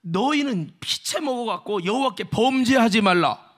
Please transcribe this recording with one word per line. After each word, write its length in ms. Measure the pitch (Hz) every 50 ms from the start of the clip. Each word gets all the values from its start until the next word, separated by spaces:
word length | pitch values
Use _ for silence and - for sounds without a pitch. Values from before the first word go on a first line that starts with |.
"너희는 720 | _ 175 165 185 226 269 302 294 294 277 247 180 160 - - _
피채 400 | - - - - - - - -
먹어갖고 640 | 311 285 254 240 240 220 196 175 - - 208 202 170
여호와께 400 | 180 214 254 269 262 - - 196
범죄하지 760 | 160 - - 220 262 262 262 254 226 269 262 226 226 190 220
말라." 380 | 208 196 180 175 165 139 107 - - - _